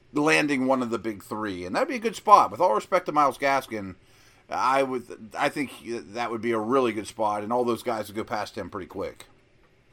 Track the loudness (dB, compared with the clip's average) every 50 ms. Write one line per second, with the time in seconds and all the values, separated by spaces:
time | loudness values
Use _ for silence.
0 | _ _ -4 0 2 4 4 4 4 2 2 0 2 2 2 2 0 -2 -4 -4
1 | -4 -6 -8 -8 -10 -10 -8 -6 -6 -6 -6 -6 -8 -6 -2 -2 -2 -2 -4 -4
2 | -4 -4 -4 -2 6 8 8 8 8 6 2 2 2 2 2 0 0 0 0 0
3 | 0 0 2 4 4 4 2 0 0 0 2 0 0 -2 -6 -8 -8 -8 -12 -14
4 | -18 _ _ _ -20 -20 _ _ _ -8 -4 -2 0 2 4 4 2 2 0 -4
5 | -6 -8 -14 -16 -16 -14 -6 -4 -2 -2 -2 -2 -4 -6 -6 -12 -12 -10 -10 -10
6 | -10 -10 -8 -6 -4 -4 -4 -2 -2 0 0 0 0 2 2 4 4 2 0 -2
7 | -6 -8 -4 -2 0 0 0 -2 -2 -2 0 0 2 0 0 -2 -2 -4 -4 -4
8 | -6 -6 -8 -8 -6 -6 -6 -6 -6 -6 -8 -10 -10 -8 -10 -10 -10 -10 -8 -8
9 | -6 -6 -8 -12 -18 -20 -20 _ _ _ _ _ _ _ _ _ _ _